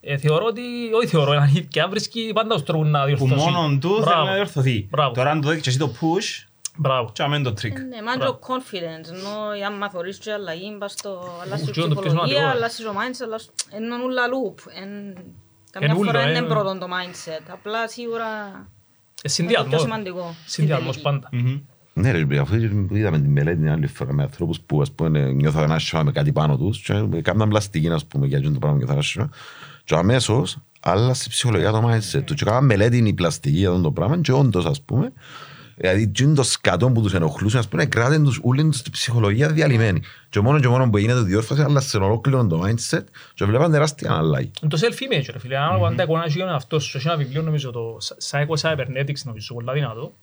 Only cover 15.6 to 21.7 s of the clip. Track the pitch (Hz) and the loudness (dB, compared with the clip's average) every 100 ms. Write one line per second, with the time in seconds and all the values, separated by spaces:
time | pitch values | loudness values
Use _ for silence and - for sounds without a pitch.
15.6 | _ - 147 165 202 139 135 160 - 214 | _ -4 0 2 2 2 2 0 0 0
16.6 | 190 190 180 180 180 175 - 160 160 185 | 0 -4 -6 -6 -6 -12 -12 -12 -12 -16
17.6 | 208 220 226 233 240 226 226 214 202 190 | -8 -6 -6 -8 -8 -6 -6 -8 -12 -14
18.6 | - _ _ _ _ - 151 - 170 226 | -20 _ _ _ _ -12 -6 -2 2 0
19.6 | 135 - - 220 196 180 175 165 - - | 2 0 0 -2 -6 -10 -10 -14 -12 -2
20.6 | 156 147 165 135 147 143 - 123 123 139 | 0 0 -2 -4 -2 -2 -4 -2 0 -2
21.6 | 143 | -8